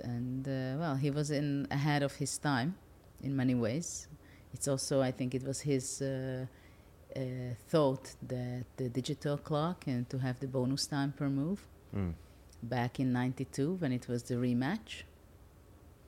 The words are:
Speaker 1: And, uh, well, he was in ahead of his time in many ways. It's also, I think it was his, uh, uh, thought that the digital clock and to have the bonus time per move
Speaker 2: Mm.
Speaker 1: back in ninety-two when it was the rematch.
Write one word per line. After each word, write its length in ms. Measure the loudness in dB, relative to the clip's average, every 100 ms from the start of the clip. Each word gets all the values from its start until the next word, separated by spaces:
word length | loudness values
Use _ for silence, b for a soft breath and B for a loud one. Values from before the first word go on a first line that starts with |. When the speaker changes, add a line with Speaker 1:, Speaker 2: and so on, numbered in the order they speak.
Speaker 1:
And, 440 | -6 -4 -2 -2 -2
uh, 300 | -2 -2 -2
well, 160 | 0 2
he 140 | 2
was 200 | 2 2
in 360 | 2 2 2 2
ahead 320 | 2 4 4
of 140 | 2 0
his 220 | -4 0
time 360 | 2 4 2 -2 -10 -20 -20 -8
in 140 | -2 2
many 180 | 4
ways. 540 | 4 2 0 -4 -8 -12 -18 B B B
It's 140 | -4 0
also, 340 | 0 2 4
I 120 | 4
think 220 | 2 0
it 100 | 0
was 160 | -2 -2
his, 400 | 2 2 0 -4
uh, 440 | -2 -2 -4 -4 -6 B B B B -20 -12 -6
uh, 40 | -4 -4 -6 -8 2
thought 460 | 4 6 4 -4 -14 -6
that 380 | -4 -4 -4 -8 -4
the 120 | -2
digital 480 | -2 -2 -2 -2 -2
clock 500 | 0 0 0 -2 -2
and 220 | -2 -2
to 80 | -2
have 220 | -2 -2
the 60 | -2
bonus 400 | 0 2 0 0
time 260 | 0 0
per 160 | 0 0
move 380 | 0 0 -2 -6 -20 -6
Speaker 2:
Mm. 200 | -2 -2 -2 B B B -12
Speaker 1:
back 380 | -4 0 0 0
in 140 | 0
ninety-two 640 | 2 0 -2 -4 -2 -2
when 180 | 0 0
it 160 | -2 -2
was 160 | -4
the 100 | -2
rematch. 720 | 0 2 2 2 -2 -6 -14 -14 -20 -20 -20 -20 -20 -20 -20 -20 -20